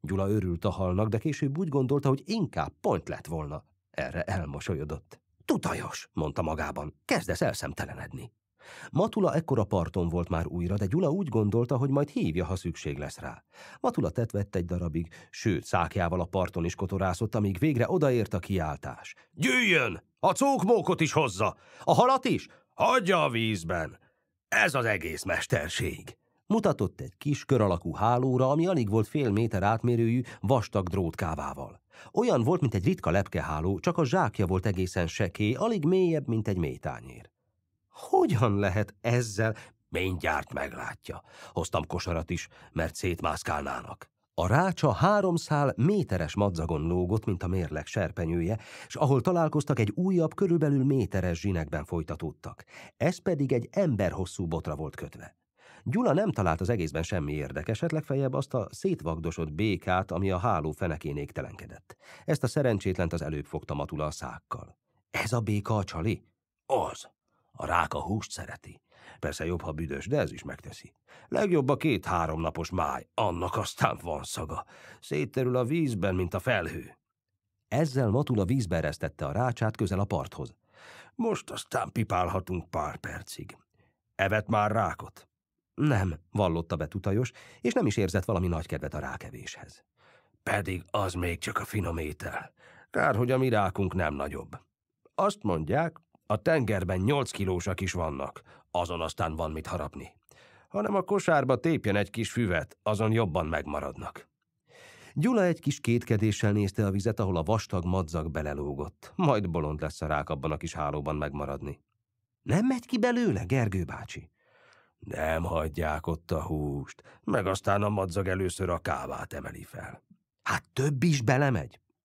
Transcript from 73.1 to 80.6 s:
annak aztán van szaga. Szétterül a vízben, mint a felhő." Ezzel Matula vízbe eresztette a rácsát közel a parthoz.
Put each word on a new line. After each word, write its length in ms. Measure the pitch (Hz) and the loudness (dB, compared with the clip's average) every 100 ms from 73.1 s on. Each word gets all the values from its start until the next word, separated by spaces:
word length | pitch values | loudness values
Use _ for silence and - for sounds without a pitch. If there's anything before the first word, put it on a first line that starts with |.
annak 440 | - 104 85 87 113 | -2 0 0 -2 -4
aztán 420 | - - - 60 | -6 0 0 0
van 220 | 82 73 | -6 -6
szaga. 420 | - - 78 - - - - - | -6 -8 -8 -8 -12 -20 -20 -20
Szétterül 560 | - 147 147 135 127 123 | -4 -2 -2 0 0 2
a 80 | |
vízben, 520 | 120 165 147 101 95 92 | 0 0 0 0 0 0
mint 180 | 87 | 0
a 60 | 95 | -2
felhő." 580 | 127 107 80 69 - - _ _ _ _ _ _ - | 0 0 0 -8 -12 -20 _ _ _ _ _ _ -4
Ezzel 420 | 127 160 131 113 | 0 2 2 2
Matula 360 | 120 147 110 90 | 2 2 2 2
vízbe 300 | 135 95 85 | 2 0 0
eresztette 500 | 78 - 78 - 71 | -2 -4 -8 -6 -6
a 60 | |
rácsát 460 | 104 127 117 110 - | 0 0 0 -2 0
közel 220 | 98 95 | -2 0
a 60 | 101 | 0
parthoz. 500 | 82 - - 65 - | -2 -4 -10 -12 -14